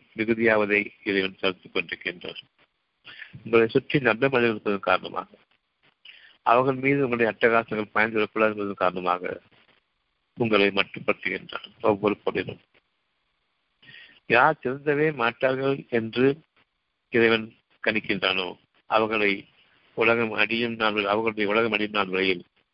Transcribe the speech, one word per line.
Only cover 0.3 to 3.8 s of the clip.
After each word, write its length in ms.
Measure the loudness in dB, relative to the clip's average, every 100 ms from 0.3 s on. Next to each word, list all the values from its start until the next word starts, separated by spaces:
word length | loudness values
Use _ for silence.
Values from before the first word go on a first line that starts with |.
| 0 2 2 2 0 -2 _
இறைவன் 360 | -4 -2 -2 -4
தடுத்துக் 340 | -4 -4 -8
கொண்டிருக்கின்றார். 640 | -8 -8 -8 -8 -10 -14 -16 _ _ _ _ _ _ -20 -20 -20 -16
உங்களை 240 | 0 2 4
சுற்றி 300 | 0